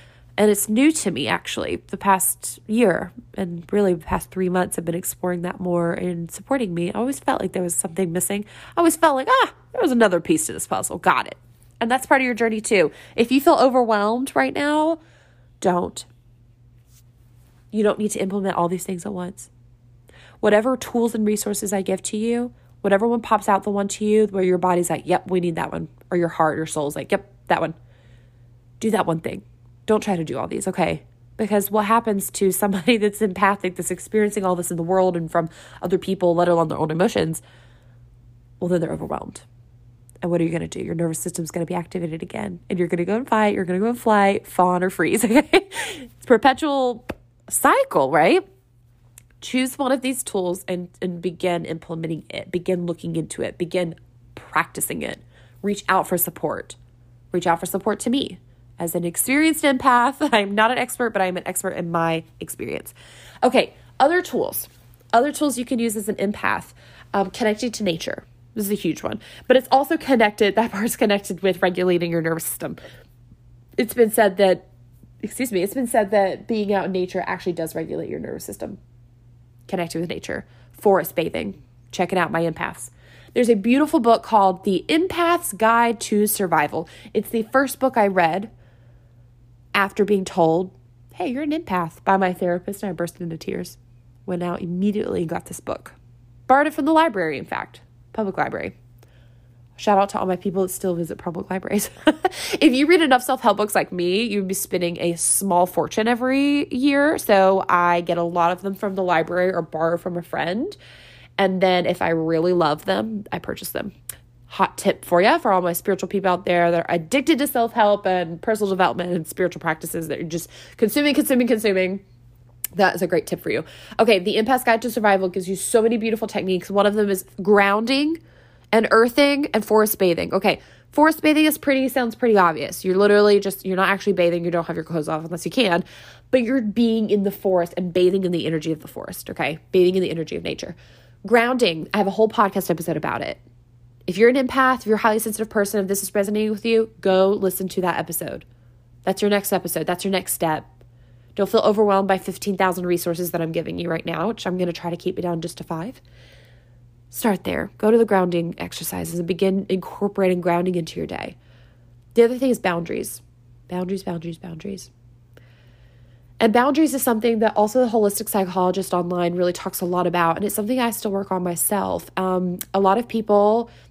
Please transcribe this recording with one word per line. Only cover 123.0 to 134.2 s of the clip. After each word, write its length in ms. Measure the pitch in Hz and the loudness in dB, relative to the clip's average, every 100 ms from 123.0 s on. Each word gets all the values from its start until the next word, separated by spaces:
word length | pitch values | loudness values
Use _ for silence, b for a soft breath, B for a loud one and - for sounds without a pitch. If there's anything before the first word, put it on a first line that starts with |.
a 60 | 175 | 0
great 180 | 165 - | 0 -2
tip 160 | 175 | -6
for 80 | - | -4
you. 160 | 117 165 B B - | -4 -6 B B 0
Okay, 200 | 220 196 | 4 4
The 160 | 180 196 | 2 0
Empath's 280 | 220 254 | 2 2
Guide 180 | 247 226 | 2 0
to 80 | 240 | 0
Survival 360 | 233 208 196 190 | 0 2 4 2
gives 220 | 190 180 | -4 -6
you 60 | 190 | -6
so 260 | - 226 | 0 2
many 160 | 220 226 | 4 2
beautiful 300 | 220 220 208 | 0 -2 -4
techniques. 420 | - 185 185 - | -4 -2 -2 0
One 160 | 196 202 | 2 2
of 80 | |
them 160 | 208 202 | 2 0
is 160 | 190 - - | -2 -6 -4
grounding 800 | 190 208 196 208 226 269 294 330 b b b b b | 4 4 6 2 2 0 0 -4 b b b b b
and 160 | 220 214 | 2 4
earthing 560 | 226 240 240 285 277 294 | 4 4 4 2 2 0
and 120 | 220 214 | -2 2
forest 320 | 214 214 - | 2 2 2
bathing. 340 | 185 170 170 | 2 2 0
Okay, 260 | 196 202 - b b b | 0 0 -2 b b b
forest 300 | - 311 320 | 4 4 4
bathing 240 | 302 302 311 | 2 4 4
is 120 | 302 | 2
pretty, 320 | - 269 262 | 0 0 0
sounds 240 | 262 240 | 0 -2
pretty 240 | 214 247 208 | 0 2 4
obvious. 480 | 175 160 143 - 190 | 4 2 -6 -6 -2
You're 120 | 185 | 2
literally 420 | 202 208 208 202 | 6 6 6 4
just, 260 | 202 196 190 | 2 -4 -4
you're 100 | 185 | 0
not 140 | 190 | 0
actually 240 | 196 202 | 0 0
bathing. 320 | 180 | 2